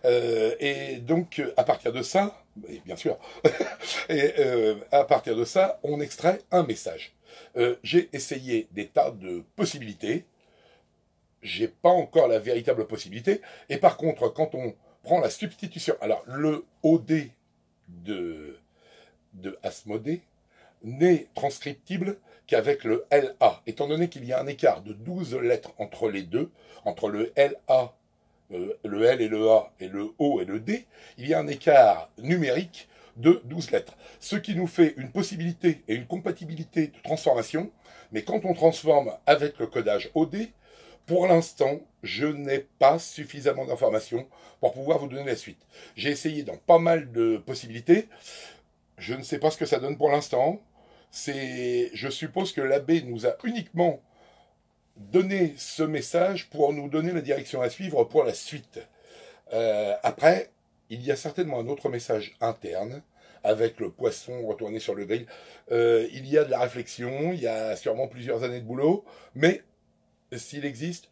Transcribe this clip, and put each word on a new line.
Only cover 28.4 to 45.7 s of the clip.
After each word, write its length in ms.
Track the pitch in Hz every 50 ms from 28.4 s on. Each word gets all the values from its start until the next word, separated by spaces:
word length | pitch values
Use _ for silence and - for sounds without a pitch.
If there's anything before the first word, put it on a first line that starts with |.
| _ _
euh, 240 | 95 90 90 101 110 - -
le 200 | 110 101 101 113
L 160 | 120 123 117
et 80 | 113 107
le 200 | 110 107 110 110
A, 240 | 110 107 104 - _ _
et 80 | 95
le 240 | 92 - 101 104 107 - -
O 220 | 151 143 147 180
et 40 | -
le 140 | 92 98 110
D, 280 | 110 120 214 254 - _ _ - - - - -
il 100 | 120 135
y 60 | 156
a 40 | 160
un 80 | 151
écart 640 | 147 143 - - 170 147 139 123 104 92 82 82 - _ -
numérique 680 | 113 139 170 180 156 131 123 147 190 175 - - - _ _ _ - _ _
de 240 | 117 120 160 180 - -
douze 260 | 120 147 170 - -
lettres. 260 | - - - - - _ - - - -
Ce 160 | - - 208
qui 220 | 208 - - 202
nous 100 | 170 185
fait 280 | 170 - - 170 151 143
une 160 | 131 131 127
possibilité 720 | 117 196 196 - 202 165 165 175 170 - - 175 156 - -
et 80 | - 107
une 140 | 123 123 -
compatibilité 800 | 170 190 - 190 170 - 175 151 165 156 160 - _ 170 156 147
de 140 | - - -
transformation, 640 | - 160 156 - 156 131 120 110 - - 156 180 - - _ _ - - - - _
mais 120 | - 110
quand 220 | - - - 220 170
on 100 | 185 170
transforme 600 | 170 151 165 160 - - 156 151 143 135 - - - _
avec 340 | - 151 147 147 147 - -
le 80 | 120 110
codage 420 | - 120 110 104 104 101 - - -
O 120 | 156 160
D, 240 | 156 151 202 226 220 - _ _ _ - - - - - _ _
pour 220 | - 165 180 175 185
l'instant, 500 | 175 165 165 - - - - 135 147 165 - _ _ _
je 240 | - - - 107 139
n'ai 400 | 151 151 143 143 139 139 139 139 - _ _
pas 180 | 135 135 156 165
suffisamment 640 | - - - - 151 - - 147 127 139 139 135 131
d'informations 640 | 131 131 120 131 113 107 110 - - 120 120 135 - - - - - - _
pour 140 | - 123
pouvoir 260 | - 131 135 143 160 -
vous 80 | 143
donner 200 | 139 123 135 139
la 100 | 139 117
suite. 240 | - - 113 90 - _ _